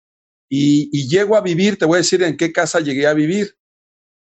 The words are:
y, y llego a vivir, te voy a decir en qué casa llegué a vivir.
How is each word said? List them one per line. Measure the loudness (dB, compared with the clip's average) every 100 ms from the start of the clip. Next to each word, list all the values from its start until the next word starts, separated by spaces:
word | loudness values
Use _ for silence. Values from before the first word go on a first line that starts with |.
| _ _ _ _ -6
y, | -2 2 2 0
y | -4 0
llego | 0 2 0
a |
vivir, | 0 0 0 0
te | 0
voy | 2
a |
decir | 2 0
en | 0 -2
qué | -2
casa | -2 -2 -2
llegué | -2 0 0
a |
vivir. | 2 0 -2 -4 _ _ _ _ _ _ _